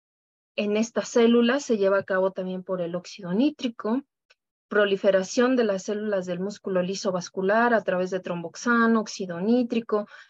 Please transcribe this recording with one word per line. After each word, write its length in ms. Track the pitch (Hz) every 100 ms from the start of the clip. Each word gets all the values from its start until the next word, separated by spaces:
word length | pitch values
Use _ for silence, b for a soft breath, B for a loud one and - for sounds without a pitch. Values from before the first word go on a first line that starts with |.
| _ _ _ _ _ -
en 220 | 208 208
estas 300 | 226 214 -
células 540 | 240 233 240 233 285
se 140 | 285 214
lleva 220 | 196 196
a 60 |
cabo 280 | 196 190 190
también 320 | 190 185 185
por 160 | 185 180
el 140 | 170
óxido 400 | 175 - - 180
nítrico. 680 | 196 294 294 247 - 214 254 - _ _ _ _ _ _
Proliferación 880 | 208 202 196 202 190 190 - 247 254
de 80 |
las 200 | 214 190
células 400 | - 208 214 196
del 160 | 180 175
músculo 420 | 196 214 202 185
liso 300 | 180 196 208
vascular 640 | 180 175 190 190 220 240
a 80 | 220
través 280 | 196 180 185
de 100 | 185
tromboxano, 800 | 185 170 165 - 240 233 226 226
óxido 400 | 214 - 185 170
nítrico, 680 | 208 247 240 233 - 208 208 B